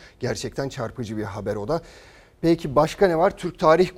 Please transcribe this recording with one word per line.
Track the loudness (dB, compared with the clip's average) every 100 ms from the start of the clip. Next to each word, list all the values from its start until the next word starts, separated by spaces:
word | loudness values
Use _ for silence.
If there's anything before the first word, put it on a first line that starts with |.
| -16 _
Gerçekten | -8 -6 -8 -8 -8
çarpıcı | -8 -10 -8 -8 -8
bir |
haber | -8 -8 -6 -6
o | -4
da. | -6 -6 -18 -20 -20 _ _
Peki | 0 0 0 0
başka | 0 2 2
ne | 4
var? | 2 0
Türk | -8 0
Tarih | 4 6 4